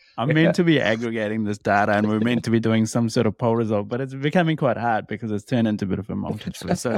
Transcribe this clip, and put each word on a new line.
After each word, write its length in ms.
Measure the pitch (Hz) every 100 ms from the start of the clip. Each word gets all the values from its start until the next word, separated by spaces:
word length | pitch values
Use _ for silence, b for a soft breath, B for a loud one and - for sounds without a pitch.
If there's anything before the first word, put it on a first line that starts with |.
| b -
I'm 160 | 117
meant 240 | 151 165 170
to 60 |
be 160 | 170 147
aggregating 640 | 101 113 117 113 104 110
this 140 | 104 104
data 360 | 110 101 104
and 140 | 104 107
we're 120 | 107
meant 240 | 113 120
to 80 | 117
be 80 | 117
doing 260 | 113 110 110
some 240 | 120 113
sort 160 | 127 110
of 100 | -
poll 200 | 120 113
result, 340 | 110 104 104
but 100 | 120
it's 140 | 135
becoming 420 | 135 143 180 165 156
quite 200 | 139 104
hard 300 | 117 107 -
because 240 | 107 110
it's 120 | 104
turned 240 | - 123 110
into 180 | 104 98
a 20 |
bit 100 | 95
of 100 | 95
a 40 | 98
multitude. 600 | 98 110 190 - - 180
So 180 | 127